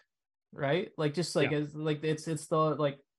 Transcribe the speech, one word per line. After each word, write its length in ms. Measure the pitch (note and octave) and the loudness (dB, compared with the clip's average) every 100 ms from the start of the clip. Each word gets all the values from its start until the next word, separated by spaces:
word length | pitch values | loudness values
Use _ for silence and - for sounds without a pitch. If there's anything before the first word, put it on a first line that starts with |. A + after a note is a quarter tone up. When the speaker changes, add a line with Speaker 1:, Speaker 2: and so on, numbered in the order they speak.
| _ _ _ _ _ | _ _ _ _ _
Speaker 1:
right? 400 | - C#3 E3 A3 - | -6 0 0 -2 -2
Like, 160 | D3+ | -2
just 220 | D3 E3 F3 | 0 0 2
like, 160 | C#3 | 2
Speaker 2:
Yeah. 80 | D3 | 2
Speaker 1:
it's, 140 | D3 | -2
like, 300 | D3 D#3 D3 | -4 -2 -2
it's, 240 | D#3 D#3 - | 0 -2 -2
it's 200 | D#3 - | -6 0
the, 100 | D#3+ | 2
like, 420 | D#3 C#3 D3 C#3+ _ | 2 2 0 -2 _